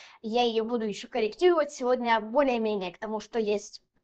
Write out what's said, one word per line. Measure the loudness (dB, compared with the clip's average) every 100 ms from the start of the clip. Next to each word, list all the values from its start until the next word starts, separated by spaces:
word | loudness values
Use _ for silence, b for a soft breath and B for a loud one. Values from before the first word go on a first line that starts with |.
| B B
Я | -2 0
её | 2 0
буду | -2 -2
ещё | -2 -6 -6
корректировать | -2 -2 2 4 4 0
сегодня | -2 0 0 2 0
более-менее | 2 2 2 2 0 -2 -6
к | -8
тому, | -8 -8
что | -6 -4
есть. | -2 -2 -4 -20 _ _